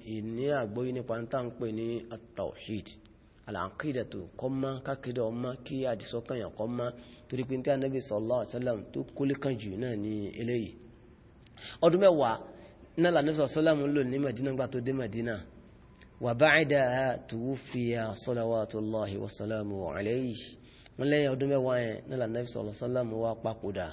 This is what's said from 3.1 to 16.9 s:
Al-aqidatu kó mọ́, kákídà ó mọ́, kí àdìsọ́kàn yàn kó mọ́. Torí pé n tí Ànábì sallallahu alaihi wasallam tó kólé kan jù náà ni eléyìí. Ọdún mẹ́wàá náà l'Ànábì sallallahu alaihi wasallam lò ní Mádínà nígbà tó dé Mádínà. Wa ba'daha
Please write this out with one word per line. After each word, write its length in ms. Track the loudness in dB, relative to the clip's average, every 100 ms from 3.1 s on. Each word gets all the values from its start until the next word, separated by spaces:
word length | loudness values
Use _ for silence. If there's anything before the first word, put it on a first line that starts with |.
| -20 -20 -20 -10
Al-aqidatu 720 | -6 -6 -4 -4 -4 -4 -8 -12 -6
kó 100 | -4
mọ́, 320 | -2 -2 -4
kákídà 380 | -6 -6 -4 -2
ó 80 | -2
mọ́, 240 | -2 -4 -6
kí 120 | -8 -2 -2
àdìsọ́kàn 520 | -2 -4 -8 -4 -6
yàn 120 | -6
kó 120 | -4 -4
mọ́. 220 | -2 -4 -6 -18 -20 -8
Torí 180 | -4
pé 120 | -2 -2
n 60 |
tí 60 | 2
Ànábì 280 | 2 2 -2
sallallahu 380 | -2 -2 2 0
alaihi 120 | 0
wasallam 260 | -2 -2 -2 -4
tó 60 | -8 -8 -2
kólé 180 | 0 2
kan 180 | 0 -2
jù 140 | -4 -4
náà 180 | -2 -2
ni 340 | -2 -2 -4
eléyìí. 420 | -4 -2 0 -2 -8 -20 -20 -20 -20 -20 -20 -20 -16 -16 4
Ọdún 180 | 6 8
mẹ́wàá 300 | 8 8 4 2 -4 -16 -20 -20 -12 4
náà 140 | 6
l'Ànábì 220 | 6 4 4
sallallahu 160 | 2
alaihi 60 | 4
wasallam 380 | 6 6 4 2
lò 60 |
ní 140 | 2 0
Mádínà 300 | 0 0 -2
nígbà 160 | 0 -2
tó 120 | -2
dé 120 | -2
Mádínà. 420 | -2 -2 -2 -2 -4 -8 -18 -20 -20 -20 -20 -20 -4
Wa 120 | -2
ba'daha 840 | 6 8 8 6 6 4